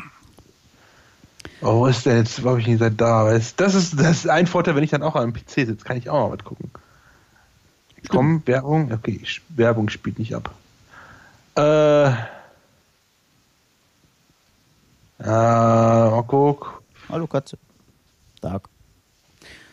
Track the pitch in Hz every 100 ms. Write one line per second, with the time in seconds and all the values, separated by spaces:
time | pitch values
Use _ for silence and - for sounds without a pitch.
0 | - _ _ - _ _ _ _ _ _
1 | _ _ _ _ - - - 113 127 120
2 | 139 117 113 - 123 123 113 113 113 107
3 | 117 113 110 113 113 - 190 190 170 143
4 | 160 165 165 156 175 175 175 143 151 147
5 | 147 151 120 117 - - 123 107 - 127
6 | 117 151 110 - - - - - _ _
7 | _ _ _ _ _ _ _ _ _ _
8 | - - 139 165 151 127 135 156 143 113
9 | 117 98 - - - 156 117 110 104 -
10 | - 104 110 - - - _ _ _ -
11 | - - - _ _ - 147 156 151 147
12 | 139 120 113 - - _ _ _ _ _
13 | _ _ _ _ _ _ _ _ _ _
14 | _ _ _ _ _ _ _ _ _ _
15 | _ _ 107 110 113 117 113 113 113 113
16 | 113 113 123 139 143 143 - - _ _
17 | - 160 165 143 - - _ _ _ _
18 | _ _ _ _ - 95 - _ _ _
19 | _ _ _ _ - - -